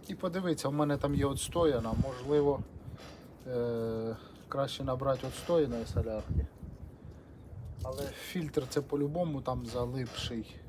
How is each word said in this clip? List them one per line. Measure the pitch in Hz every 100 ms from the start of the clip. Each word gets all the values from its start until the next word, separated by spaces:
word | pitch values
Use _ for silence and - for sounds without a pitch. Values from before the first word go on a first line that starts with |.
| -
і | 190
подивитися, | 185 180 180 156 139
в |
мене | 147 147 143
там | 143 143
є | 139
отстояна, | 131 - 170 165 123 113 110
можливо, | 135 127 127 147 143 139 - - - - - - - - 127
е, | 123 120 117 113 113 113 110 - - -
краще | 139 135 -
набрати | 135 127 143 131 131
отстояної | 123 - 170 143 117 113
солярки. | - 113 107 - - - - - - - - - - - - - - - - 131
Але | 131 143
фільтр | - - 185 156 143 127
це | -
по-любому | 139 143 143 160 175 139
там | 123 123 120
залипший | 123 120 131 123 - - 117 110 -